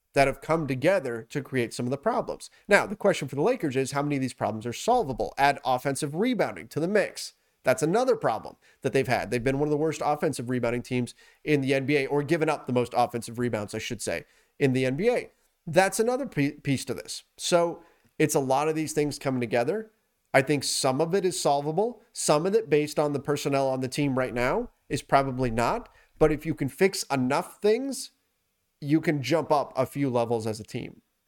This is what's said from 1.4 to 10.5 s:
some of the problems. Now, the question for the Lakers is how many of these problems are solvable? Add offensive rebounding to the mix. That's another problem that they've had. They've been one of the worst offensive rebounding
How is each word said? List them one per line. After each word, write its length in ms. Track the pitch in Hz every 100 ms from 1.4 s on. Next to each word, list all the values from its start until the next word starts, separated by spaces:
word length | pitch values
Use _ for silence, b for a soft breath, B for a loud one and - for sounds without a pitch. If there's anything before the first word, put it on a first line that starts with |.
| 127 127 113
some 140 | - 120
of 40 |
the 60 | 139
problems. 540 | 220 247 120 73 - b b
Now, 200 | 196 202
the 100 | 208
question 320 | 202 170 143
for 80 | 135
the 60 |
Lakers 340 | 196 262 156 127
is 160 | 131
how 100 | 143
many 140 | 147 139
of 60 |
these 120 | 127
problems 320 | - 104 110 117
are 60 |
solvable? 600 | 117 - 247 147 120 95 -
Add 220 | 143 131
offensive 520 | 127 127 143 135 147 160
rebounding 500 | 247 220 131 92 87
to 120 | 147
the 80 | 170
mix. 460 | 208 156 - - _ _ _
That's 180 | 139 131
another 320 | 151 214 262
problem 420 | 226 139 107 - - b b
that 100 | 131
they've 160 | 135 127
had. 220 | 110 92
They've 120 | 123
been 160 | 127 139
one 100 | 151
of 40 |
the 40 | 147
worst 260 | 160 -
offensive 440 | 147 151 165 135
rebounding 340 | 120